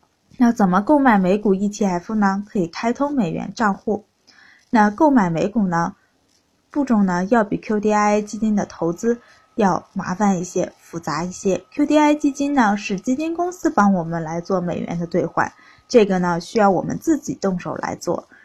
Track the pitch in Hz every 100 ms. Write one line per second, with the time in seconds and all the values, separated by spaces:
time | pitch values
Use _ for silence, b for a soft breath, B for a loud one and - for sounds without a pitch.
0 | _ _ _ - 240 233 196 180 208 294
1 | 269 208 180 208 208 190 202 202 196 175
2 | 175 214 196 196 202 214 165 - 233 240
3 | 285 285 175 165 120 - 214 196 - 202
4 | - _ _ b b b b 233 208 208
5 | 311 262 180 160 196 226 190 170 175 -
6 | b b _ _ _ _ _ 294 269 220
7 | 196 175 185 233 208 - - 214 214 208
8 | 208 208 208 208 220 208 - - 170 175
9 | 226 233 b b b - 202 170 - 196
10 | 170 180 208 185 180 185 - - _ 165
11 | 160 147 175 180 196 185 - - 294 302
12 | 302 294 294 269 285 285 214 202 - 190
13 | - 262 320 339 349 359 320 262 202 185
14 | 165 165 160 170 170 190 175 165 - 170
15 | 170 180 160 - - - b b b 240
16 | 202 185 180 170 - 226 202 170 160 156
17 | - 302 - - 190 180 160 - - -
18 | - - - b